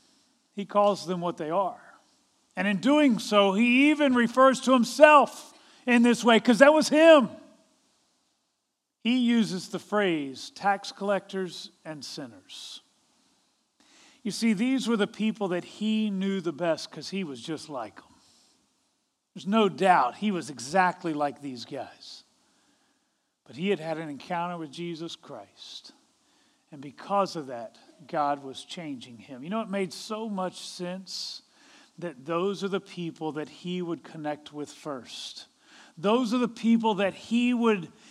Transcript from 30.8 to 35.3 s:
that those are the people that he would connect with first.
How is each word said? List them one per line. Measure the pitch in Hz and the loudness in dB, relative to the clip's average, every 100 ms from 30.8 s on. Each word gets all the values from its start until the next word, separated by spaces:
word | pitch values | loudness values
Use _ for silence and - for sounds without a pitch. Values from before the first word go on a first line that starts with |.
| 180 185 185 - - - _ _ _ - _ - | -10 -10 -12 -12 -12 -14 _ _ _ -20 _ -12
that | 170 127 135 | -12 -12 -6
those | 165 196 180 190 | -2 -2 -4 -4
are | |
the | 185 | -6
people | 196 175 165 - 156 | -8 -10 -10 -8 -8
that | 147 151 | -6 -10
he | - 175 180 | -12 -8 -6
would | 170 160 | -6 -8
connect | - 160 147 147 - | -10 -12 -8 -8 -12
with | 147 139 | -14 -14
first. | - 156 131 104 - - | -12 -12 -12 -12 -16 -16